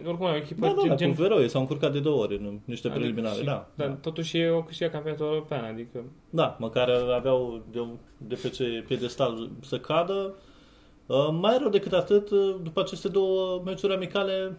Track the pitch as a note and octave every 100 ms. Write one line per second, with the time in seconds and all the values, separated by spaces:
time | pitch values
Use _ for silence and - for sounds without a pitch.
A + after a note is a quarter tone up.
0 | D#3 E3+ F#3 D3+ D3 E3 - F#3+ G4 C#3
1 | E3+ - F3+ G#3 A#2+ C#3 C3 - D3 C#3+
2 | C#3+ C#3+ G2+ G2+ G#2 G2+ - A#2 A#2+ C#3+
3 | A#2+ A2+ A2+ G#2 C#3 B2 - - C#3+ C#3
4 | E3 D#3+ D#3+ E3+ E3 E3 D#3+ E3 E3+ D#3
5 | D3+ D3+ D3+ D#3 D3+ C#3+ A2+ A2 A#2+ B2
6 | B2 - - E3 D3+ - A2+ B2+ B2 B2
7 | B2 B2 C3 B2+ B2 A#2 A2 A#2 A#2 A#2
8 | - - A2 B2 C3 - B2 A#2 A2+ B2
9 | A#2+ - C3 A2+ A2+ - - B2 - D#3+
10 | F3 G3 F#3+ - - - - - - -
11 | - B2+ D3 D#3+ G3+ B3+ C#4 G3 F3+ F3+
12 | - G#3 G#3 G3+ G3 F#3+ E3 F3 F#3 F3+
13 | G3 G3 F#3+ F#3+ F#3 F3+ F3+ F#3+ G3+ F#3+
14 | F3+ G3+ G3 F#3+ F#3+